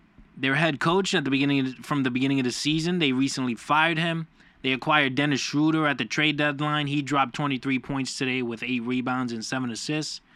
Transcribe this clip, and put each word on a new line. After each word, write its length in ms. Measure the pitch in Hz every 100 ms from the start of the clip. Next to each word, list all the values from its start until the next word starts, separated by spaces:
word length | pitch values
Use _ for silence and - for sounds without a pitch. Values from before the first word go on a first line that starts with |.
| _ - - -
their 180 | 135
head 240 | 143 165 139
coach 340 | 165 185 190
at 100 | 175
the 60 | 135
beginning 300 | 135 143 139
of 160 | 131 123
the, 60 |
from 200 | - 147
the 80 | 131
beginning 280 | 127 135 135
of 40 |
the 80 | 123
season. 460 | - 147 160 170 180
They 140 | 143
recently 420 | 127 135 135 127
fired 440 | 110 - 151 165 160
him. 280 | 170 165 160 - - _
They 100 | 131
acquired 420 | 127 156 151 135
Dennis 260 | 131 147 131
Schroeder 460 | - 143 156 156 151
at 120 | 127
the 60 |
trade 320 | 117 - 151 147
deadline. 520 | 147 139 151 147 143
He 140 | 147
dropped 320 | 131 139 131
twenty-three 440 | - 143 127 135 131
points 400 | - 135 123 -
today 240 | 131 131
with 200 | 117 113
eight 200 | 120 123
rebounds 500 | 117 127 123 127 123
and 120 | 113
seven 260 | 107 131 123
assists. 500 | 107 - 151 151 - -